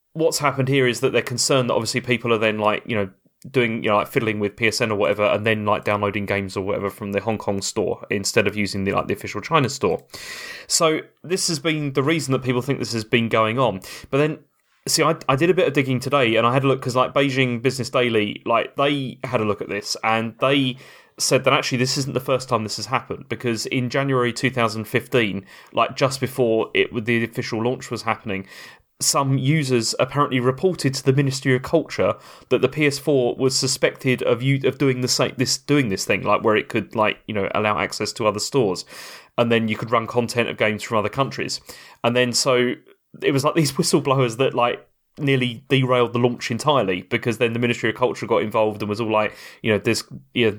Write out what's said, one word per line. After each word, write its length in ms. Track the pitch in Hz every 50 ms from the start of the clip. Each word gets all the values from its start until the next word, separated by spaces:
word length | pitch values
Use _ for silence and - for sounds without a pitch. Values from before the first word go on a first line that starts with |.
| _ _ -
what's 240 | 160 160 165 - -
happened 300 | 147 139 131 135 131 131
here 180 | 139 135 127 123
is 120 | 113 -
that 120 | 135 131
they're 80 | 101 120
concerned 480 | - - 123 - - - 147 131 120 117
that 60 | -
obviously 260 | 113 113 - - 123
people 320 | 123 123 123 113 - 120
are 60 | 117 107
then, 200 | 110 110 107 107
like, 260 | 107 107 104 - -
you 100 | - 117
know, 140 | 104 98 92 - _ _ _ _ _ - 135
doing, 320 | 135 131 120 113 113 113
you 80 | - 107
know, 60 | 104
like, 120 | 104 - -
fiddling 320 | - 139 117 110 107 107
with 160 | 104 98 -
P 100 | - 117 110
S 120 | - -
N 100 | 123 110
or 40 | 107
whatever, 280 | 98 101 - 101 104 104
and 200 | 101 - 104 107
then, 220 | 113 107 107 104
like, 180 | 104 104 82 -
downloading 400 | 107 104 101 104 101 98 104 101
games 320 | 95 101 101 98 95 -
or 60 | 101 92
whatever 240 | 98 98 98 98 98
from 240 | - - 107 101
the 80 | 98 98
Hong 160 | - 113 110
Kong 240 | 101 - 107 101 98
store 460 | - - - 110 92 85 - - - -
instead 380 | 101 104 98 - - 117 101
of 100 | 98 98
using 280 | 104 101 95 - 98 95
the, 80 | 98
like, 160 | 95 92 - -
the 60 | 98
official 280 | - - 98 - 104
China 260 | - - 165 156 131 107
store. 340 | - - 107 90 82 82 - _ - - - - - - - - - - - -
So 320 | - - 175 160 156 139 - - _ _
this 260 | - 147 180 185 - -
has 100 | 170 139
been 340 | 147 165 156 151 147 139
the 100 | 135 143
reason 300 | 131 151 170 165 135 131
that 100 | 131 120
people 200 | 131 127 123 123
think 160 | 120 139 135 -
this 160 | 120 104 117
has 100 | 113 107
been 240 | - - 120 113 110
going 300 | 117 113 110 110 113 131
on. 220 | 131 113 95 92 - - - - - -
But 80 | - 135
then, 200 | 151 151 160 - - _ _ _ _ _ _ _ -
see, 160 | 135 - 165
I, 140 | 147 151 165 - -
I 100 | - 135
did 120 | 135 165 175
a 60 | 180
bit 120 | 180 180
of 60 | 147
digging 280 | 135 151 131 131 127 120
today, 360 | - 131 143 143 127 113 110
and 100 | 110 117
I 60 | 120
had 120 | 127 135 135
a 20 |
look, 160 | 135 127 135
'cause, 120 | - 131 117
like, 180 | 127 127 - -
Beijing 480 | 147 143 139 127 135 131 123 120 113
Business 260 | 120 135 131 - 113 -
Daily, 540 | - 131 123 120 113 107 104 104 - - -
like, 320 | - 117 - - - -
they 420 | - 139 147 147 139 135 123 - - -
had 160 | 120 127 113
a 40 | 107
look 160 | 104 98 -
at 80 | - -
this, 260 | 98 101 - - - - -
and 300 | 110 113 113 113 117 110 -
they 360 | 135 131 147 143 135 127 123 - - - - - - _ _
said 280 | - - - 139 131 131
that 100 | 131 135
actually 240 | 147 135 - 135 120
this 180 | 131 131 -
isn't 160 | 147 131 135
the 80 | - 127
first 260 | - - 131 123 -
time 160 | - 127 110
this 140 | 110 104 -
has 100 | - 101
happened, 380 | 110 131 120 - - 90 - - -
because 340 | 117 - - 120 117 104 -
in 220 | - 131 131 123 120
January 460 | 143 139 139 139 135 127 123 120 117
two 160 | - 139 123
thousand 340 | 127 123 117 107 104 113 107
fifteen, 640 | - - 120 - - - 127 113 101 95 98 - - - - - -
like, 240 | - 117 117 - 120
just 240 | - 143 131 135 -
before 480 | 131 123 - - 123 113 110 110 - - -
it, 140 | 95 - - - 120 107
the 180 | 120 117 117 113
official 380 | 113 - 131 120 - 120 110 113
launch 260 | 123 131 131 - -
was 120 | 120 104
happening, 440 | - 113 107 - - 107 98 95 98 - - - - - - - _ _ _ -
some 360 | - - - 147 139 135 135 139
users 560 | 131 135 156 160 143 127 127 117 110 - - -
apparently 420 | 127 127 - 139 143 139 139 131
reported 520 | 120 131 131 - 190 190 165 - - 135
to 100 | 135 -
the 100 | - 139
Ministry 420 | 131 139 139 135 135 - - 139 127
of 60 | 127
Culture 520 | - - - 160 - - - - 92 101 107 - - - - - - -
that 100 | 127 104
the 80 | - 127
P 180 | - 151 151
S 120 | 143 139 -
four 360 | - 160 143 135 120 120 -
was 180 | - 131 131 135 -
suspected 640 | 135 127 - - - - - - - 131 127 120
of 200 | - - 120 117
u-, 180 | 127 135 139 135 135
of 120 | 127 - -
doing 220 | 147 135 127 127
the 80 | 123 120
sa-, 200 | - - 131 - - -
this, 180 | 127 - -
doing 320 | - _ - 143 147 131 104
this 160 | 95 - -
thing, 180 | - 104 92
like, 200 | - 104 104 -
where 140 | - 113 107
it 120 | 107 - -
could, 260 | - 113 98 - -
like, 240 | 113 107 104 - - _
you 80 | - 107
know, 140 | 104 98 - -
allow 240 | 104 107 107 104 76
access 340 | 95 92 - - 110 104 -
to 120 | - 113
other 140 | 107 101 104
stores, 440 | - - - 139 117 95 90 82 - - - - - - - - - _ _ -
and 120 | 120 117
then 160 | 117 113 113 110
you 80 | 110
could 140 | - 123 110
run 160 | 120 117 113
content 420 | 101 - 123 120 110 - 120 113 -
of 80 | - -
games 240 | 117 107 107 101
from 140 | - - 117 107
other 100 | 101 104
countries. 520 | - 139 135 113 - - 85 - - - - - - - - - - _ -
And 100 | 120 120
then 180 | 123 127 123
so 420 | 117 - - 143 127 123 123 123 - - _ - - _ _ _ - -
it 100 | - -
was, 100 | 143 135 139
like, 100 | 147 -
these 180 | 165 151 131
<laughs> 60 | - -
whistleblowers 580 | 165 - - 156 135 139 131 135 127 117 113
that, 160 | 117 135 131 -
like, 320 | 127 120 120 - - - _ _ _ _ _ _ -
nearly 460 | 151 139 135 127 127 123 117 117 - -
derailed 440 | 143 131 127 123 127 123 120 113
the 60 | 113 120
launch 320 | 120 123 120 - - -
entirely, 500 | 120 110 - 151 147 131 104 95 92 92
because 360 | - - - 120 - 123 110 -
then 160 | 123 113 113
the 40 | 117
Ministry 300 | 123 120 120 - - 113
of 80 | 107
Culture 300 | - 123 117 - - 113
got 160 | 104 113 87
involved 400 | 98 107 104 113 110 110 104 101
and 60 | 107 101
was 100 | 104 110
all 100 | 117 107
like, 240 | 110 107 107 101 - - - - - -
you 100 | - 110
know, 60 | 107 98
"There's, 260 | - 117 107 - - - 131 131 - _ -
you 160 | 123 117 110
know, 80 | 104